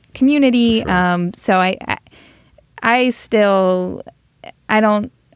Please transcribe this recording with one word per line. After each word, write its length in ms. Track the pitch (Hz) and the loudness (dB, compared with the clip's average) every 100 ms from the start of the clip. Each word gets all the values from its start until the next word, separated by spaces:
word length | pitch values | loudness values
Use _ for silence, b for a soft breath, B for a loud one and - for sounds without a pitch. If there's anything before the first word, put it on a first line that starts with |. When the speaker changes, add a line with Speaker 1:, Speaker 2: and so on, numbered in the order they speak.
| - | -12
Speaker 1:
community. 680 | - 262 294 269 247 233 220 | -2 0 2 2 2 2 0
Speaker 2:
Sure. 100 | 226 | 0
Speaker 1:
Um, 420 | 180 180 175 175 | 0 0 0 -4
so 240 | - - 185 | -6 -2 0
I, 200 | 185 190 - | 0 -4 -8
I, 100 | - - b b b b b _ - | -10 -12 b b b b b _ -6
I 280 | 226 247 254 | -2 0 0
still, 920 | - - 226 202 196 185 185 180 - - - _ _ - - - | -2 -2 0 2 2 0 -2 -4 -10 -16 -20 _ _ -20 -16 0
I 140 | 220 | 2
don't, 300 | 214 208 214 - _ | 2 0 -4 -12 _